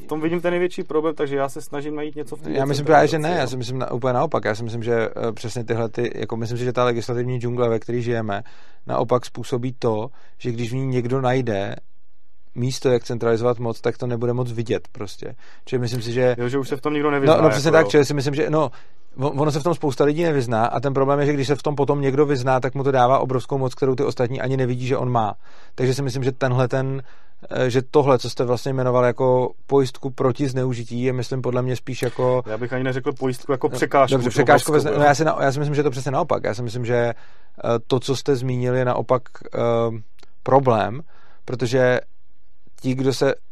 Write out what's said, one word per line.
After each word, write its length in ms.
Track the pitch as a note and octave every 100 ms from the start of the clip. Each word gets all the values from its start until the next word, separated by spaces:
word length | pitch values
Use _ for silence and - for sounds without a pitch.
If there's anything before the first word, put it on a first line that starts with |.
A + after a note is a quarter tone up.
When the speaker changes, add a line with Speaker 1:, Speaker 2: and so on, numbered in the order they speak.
Speaker 1:
v 40 | -
tom 140 | D#3
vidím 200 | D#3+ F3
ten 100 | E3+
největší 320 | F3 F3+ -
problém, 320 | F3+ D#3 D#3+ D3+
takže 200 | D3 C#3
já 140 | C#3
se 120 | D#3
snažím 340 | D3 C#3+ D3 D3+
najít 200 | D3+ D3+
něco 200 | C#3+ D3+
v 60 |
té 100 | D#3
Speaker 2:
Já 140 | D#3 C3+
myslím 200 | C3+ D3
právě, 220 | D3 D3
že 100 | D#3+
ne, 100 | D3+
Speaker 1:
decentralizaci, 100 | F3
Speaker 2:
já 40 |
Speaker 1:
jo. 40 | B2+
Speaker 2:
si 80 | B2+
myslím 200 | A#2 C3
na-, 120 | -
úplně 220 | A#2+ C3
naopak. 320 | B2 D#3 A2+ G#2
Já 100 | G#2+
si 80 |
myslím, 200 | A#2 A#2
že, 260 | A2 A#2 A2 -
eh, 160 | A2+
přesně 320 | G#2 A#2 B2
tyhle 260 | A2+ A2+ A2+
ty, 220 | - A#2+ -
jako 180 | G#2+ A2+
myslím 200 | A2+ A#2+
si, 60 |
že 100 | B2
ta 100 | B2
legislativní 560 | B2 A#2 A2+ A#2+ B2 B2+
džungle, 300 | A#2+ A#2+ A#2+
ve 100 | A2+
které 220 | - A#2+
žijeme, 420 | A#2+ A#2 G#2+ G2+ - - - - -
naopak 380 | B2 A#2 B2 -
způsobí 480 | - A2+ B2+ B2+ -
to, 280 | A#2+ G#2+ A2 - - -
že 140 | B2+
když 200 | A2+ A#2+
v 40 | B2+
ní 120 | C3+
někdo 340 | B2 A#2 C3+
najde 540 | C3 C3 A#2+ G2+ G2+ - - - - - - - - -
místo, 340 | B2 B2+ C3+
jak 140 | A#2+
centralizovat 560 | - A#2 A#2 A2+ A#2+ A2+
moc, 220 | A#2 A2+
tak 160 | A#2+ A2+
to 100 | B2
nebude 260 | A#2 A#2+
moc 180 | A#2+ B2
vidět 360 | A#2 A2 G2 -
prostě. 440 | - G2+ - - - - - -
Čili 140 | C3
myslím 220 | A#2+ B2
si, 120 | A2+
že 220 | A#2+ B2+ A#2+
Speaker 1:
Jo, 80 | A#2+
že 100 | C#3
už 120 | B2+
se 60 | C#3+
v 40 |
tom 120 | D3+
nikdo 180 | D3+ D3
nevyzná, 240 | C#3+ C#3 D#3+
Speaker 2:
No, 60 |
no, 80 | D#3
přesně 180 | C#3+ D3
Speaker 1:
jako 100 | D#3+
Speaker 2:
tak, 80 | E3
Speaker 1:
jo. 60 |
Speaker 2:
čili 140 | D3+ C3+
si 80 |
myslím, 220 | D3 C3 C#3+
že... 140 | D3+
No, 220 | D3+ C#3+ - - - - -
on-, 240 | C#3 C3+
ono 100 | D3+
se 80 | C#3+
v 40 |
tom 100 | D#3+ E3
spousta 280 | D3+ B2
lidí 200 | D3 D3+
nevyzná 420 | E3+ D3 A#2+ A2+ A#2
a 140 | B2
ten 140 | C#3
problém 260 | C3+ C3+ C#3+
je, 60 | C#3+
že 80 |
když 140 | D3 C3
se 80 | C#3
v 80 |
tom 120 | D3+ C#3+
potom 260 | C#3 C#3+
někdo 240 | C#3 C3+ D3
vyzná, 340 | C#3 B2+ C3
tak 160 | B2+ C#3
mu 80 |
to 80 | C3+
dává 280 | C3 B2 C3+
obrovskou 380 | C3 B2+ - C#3
moc, 180 | C3 -
kterou 200 | C3+ B2+
ty 80 |
ostatní 380 | A#2 A#2 A#2+ C3+
ani 160 | B2+ C3
nevidí, 300 | B2 B2 B2+
že 100 | C3+
on 120 | B2
má. 220 | A#2+ G#2+ - - - - -
Takže 180 | B2+
si 80 | C3
myslím, 220 | C#3 C3+
že 80 | C3
tenhle 360 | C3 C3 B2 B2
ten, 360 | C3+ C3+ C3+ - - - - -
eh, 200 | - B2+
že 120 | B2
tohle, 380 | B2+ D3+ C#3 B2+
co 100 | B2
jste 140 | - B2
vlastně 280 | A#2+ C#3
jmenoval 320 | C3 B2+ B2 B2
jako 460 | A#2 C3 B2+ B2 - -
pojistku 420 | C#3 C3 - C3+
proti 380 | B2+ C3+ B2 C#3+
zneužití, 560 | B2+ B2+ A#2 A#2 A#2+
je, 100 | B2+
myslím, 280 | B2+ A#2 C3
podle 200 | B2+ B2
mě 140 | B2+ B2
spíš 260 | - B2
jako 420 | B2 - B2+ B2+ A2
Speaker 1:
Já 120 | A2
bych 160 | B2
ani 100 | B2+
neřekl 300 | C3 B2+ C#3
pojistku, 380 | C3 C3+ B2+ -
jako 160 | C3+ D3+
Speaker 2:
No, 80 | C3
Speaker 1:
překážku 380 | D3+ C#3+ C3+ C3+
Speaker 2:
dobře, 140 | A#2+
překážku 420 | B2 C3+ D3 -
ve 60 | D3+
Speaker 1:
obrovskou, 120 | D3+
Speaker 2:
zne-, 60 | D3
Speaker 1:
jo. 40 |
Speaker 2:
no, 60 | D3
já 100 | C#3+
si 100 | D#3
na-, 120 | C#3
já 100 | C#3
si 80 | C3
myslím, 160 | D3 D3
že 40 |
je 40 |
to 80 | D3
přesně 200 | B2+ C3+
naopak. 320 | C3+ F3 G2+
Já 100 | F2+
si 80 | A2
myslím, 220 | A#2+ A#2+ A#2
že, 100 | A#2+
eh, 180 | A#2 A2+ - - - - - A#2 -
to, 120 | C3
co 160 | C3 C3
jste 200 | - C3
zmínil, 400 | C3 B2 B2 B2+
je 100 | B2
naopak, 360 | - A2 B2+ - - - -
eh, 40 | A#2 A#2 A#2 A2+ G#2+ - - -
problém, 580 | - C3+ C3 A2 G2 B2+ - - - - -
protože 540 | A#2+ B2 C3 B2+ B2 - - - - - - - -
ti, 140 | C3 B2+
kdo 180 | C3+
se 220 | B2 C#3 - -